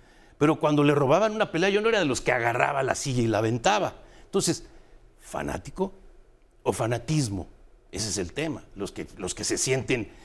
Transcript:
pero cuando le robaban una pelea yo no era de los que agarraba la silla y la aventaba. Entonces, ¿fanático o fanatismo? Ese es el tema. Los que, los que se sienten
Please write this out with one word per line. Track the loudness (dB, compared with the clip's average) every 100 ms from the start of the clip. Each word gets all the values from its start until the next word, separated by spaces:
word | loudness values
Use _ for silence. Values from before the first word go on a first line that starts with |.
| -20 -20 -18 0
pero | 2 4
cuando | 2 4
le | 4
robaban | 4 6 4 4
una | 0 -2
pelea | 0 2
yo | 2
no | 2
era | 2
de | 2
los | 0
que | 0
agarraba | 0 2 2 0 0
la | 0 -2
silla | -2 0
y | 2
la | 2
aventaba. | 2 2 2 2 0 -6 -18 -20 -6
Entonces, | -2 0 -2 -6 -20 -20 -20 -20 _
¿fanático | -12 -8 -6 -8 -8 -6 -6 -8 -20 -20 -20 _ _ _
o | -4
fanatismo? | 0 0 -2 -2 -2 -2 -4 -8 -16 -20 -20 _
Ese | -8 -4
es | -4
el | -4
tema. | -6 -6 -8 -12 -10
Los | -8
que, | -8 -12 -8
los | -8 -6
que |
se | -4 -2
sienten | 0 -2 -2 -4 -4 -14